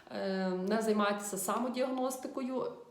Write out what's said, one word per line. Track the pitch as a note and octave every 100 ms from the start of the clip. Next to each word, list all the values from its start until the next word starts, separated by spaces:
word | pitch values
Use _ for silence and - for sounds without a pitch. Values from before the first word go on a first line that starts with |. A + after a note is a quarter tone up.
| -
е, | G3+ G3 F#3+ F#3+
не | F#3 F#3 G#3+
займайтеся | A3 G#3 G#3 G#3 - F#3+
самодіагностикою. | - G#3+ B3 A#3+ C4 B3+ B3+ C4 - - B3+ C4 - - -